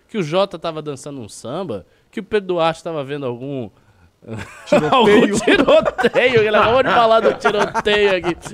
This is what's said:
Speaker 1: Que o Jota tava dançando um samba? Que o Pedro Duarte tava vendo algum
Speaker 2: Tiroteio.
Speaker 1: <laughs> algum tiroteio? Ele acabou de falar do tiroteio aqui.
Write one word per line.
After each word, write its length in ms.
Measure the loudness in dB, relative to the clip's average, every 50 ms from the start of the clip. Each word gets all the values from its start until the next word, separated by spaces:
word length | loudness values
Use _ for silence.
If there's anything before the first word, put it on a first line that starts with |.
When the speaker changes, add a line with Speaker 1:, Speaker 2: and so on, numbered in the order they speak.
| _ _
Speaker 1:
Que 80 | -8
o 60 | -6 -6
Jota 360 | -2 0 -2 -2 -2 -4 -10
tava 220 | -10 -8 -8 -8
dançando 400 | -10 -12 -12 -12 -14 -14 -14 -14
um 80 | -14 -16
samba? 560 | -16 -16 -14 -12 -10 -10 -8 -8 -10 -12 -12 _ _ _ _ _
Que 100 | _ -14
o 40 | -12
Pedro 300 | -4 -4 -4 -4 -2 -2
Duarte 280 | -2 0 -2 -2 -4 -10
tava 220 | -10 -8 -8 -8
vendo 220 | -8 -10 -8 -6
algum 420 | -8 -8 -8 -10 -10 -8 -8 -10 -12 -14 _ _ _ _ _ _ _ _ _ _ -14 -14 -14 -14 -16 -18 -20 -4
Speaker 2:
Tiroteio. 280 | 0 0 0 2 2 2
Speaker 1:
<laughs> 20 |
algum 420 | 4 4 6 6 6 4 4 2 0
tiroteio? 1000 | 2 2 2 2 4 4 4 4 4 2 -2 0 -2 0 2 2 2 2 2 2
Ele 160 | 2 2 2
acabou 260 | 2 2 4 2 2 2
de 60 | 2
falar 320 | 2 2 4 4 4 4
do 140 | 4 2 0
tiroteio 840 | 0 -2 -2 0 0 -2 -2 -4 -4 -2 0 0 2 2 2 0
aqui. 200 | 0 -2 -4 -6 -6 -10 -16